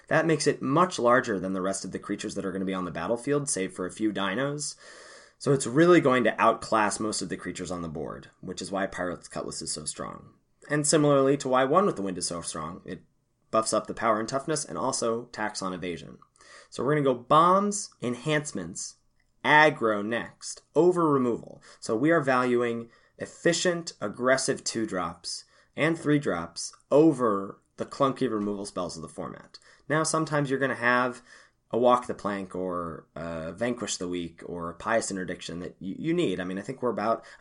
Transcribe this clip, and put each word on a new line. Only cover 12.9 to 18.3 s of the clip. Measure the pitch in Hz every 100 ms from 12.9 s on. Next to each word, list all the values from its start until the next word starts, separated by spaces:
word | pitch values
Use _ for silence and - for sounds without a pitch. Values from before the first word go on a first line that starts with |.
| 90 _ _ _ _ _
buffs | 113 110
up | 107 -
the |
power | - 113 107
and | 113
toughness | 135 151 151 -
and | 80
also | 120 127 117 117 120
tax | - 107 -
on | 95
evasion. | 90 90 82 - - _ _ - - -
So | -
we're | 120 151
gonna |
go | 135
bombs, | 120 117 151 175 190 208 202 - _
enhancements, | 120 120 156